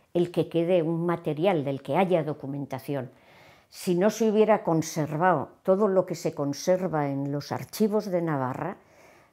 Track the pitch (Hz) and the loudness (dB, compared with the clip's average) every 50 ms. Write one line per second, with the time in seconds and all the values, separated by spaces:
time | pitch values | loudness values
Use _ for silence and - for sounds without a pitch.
0 | _ _ - 170 175 170 - 180 156 160 - 165 170 165 185 180 160 160 170 165 | _ _ -2 0 0 0 0 -2 -2 0 0 0 2 2 2 2 2 2 0 0
1 | 170 175 170 165 170 165 151 143 160 202 190 160 135 139 139 131 - - 139 170 | 0 0 -2 -2 -2 -4 -4 0 0 2 2 2 0 -2 -4 -6 -4 -2 0 0
2 | 196 180 185 170 156 151 147 - - 131 139 143 143 131 - 127 - - 143 139 | 2 2 2 2 0 0 -4 -6 -8 -8 -8 -8 -8 -8 -8 -10 -8 -6 -6 -6
3 | 123 - - _ _ _ - - - - - _ _ _ - - - - 180 170 | -6 -8 -12 _ _ _ -20 -20 -20 -20 -20 _ _ _ -18 -6 -2 0 2 2
4 | 185 214 208 - 233 220 202 214 214 208 220 208 214 - 165 160 151 - - 175 | 4 2 2 2 2 2 4 4 4 4 4 2 2 2 0 0 0 -2 -2 -4
5 | 151 143 151 151 170 185 175 147 120 - - _ - - 190 190 214 208 190 185 | -4 -2 -2 2 2 4 4 2 0 -4 -10 _ 0 0 2 4 4 4 4 2
6 | 175 - 170 160 - 165 151 - 147 143 143 - - - 185 180 185 180 156 151 | 2 2 0 -6 -6 -4 -4 -2 -4 -4 -4 -2 0 0 0 2 0 -2 -2 -2
7 | 147 143 139 139 139 143 139 143 143 - - 123 - - - - 208 220 202 214 | -2 -2 -2 -4 -4 -4 -4 -6 -6 -6 -6 -8 -8 -6 -2 0 0 2 2 0
8 | 208 208 180 180 170 165 156 139 131 123 131 135 143 165 214 - _ _ _ _ | -2 0 -2 -2 0 0 0 0 0 -2 -4 -4 -6 -8 -8 -10 _ _ _ _
9 | - - - _ _ _ | -20 -20 -20 _ _ _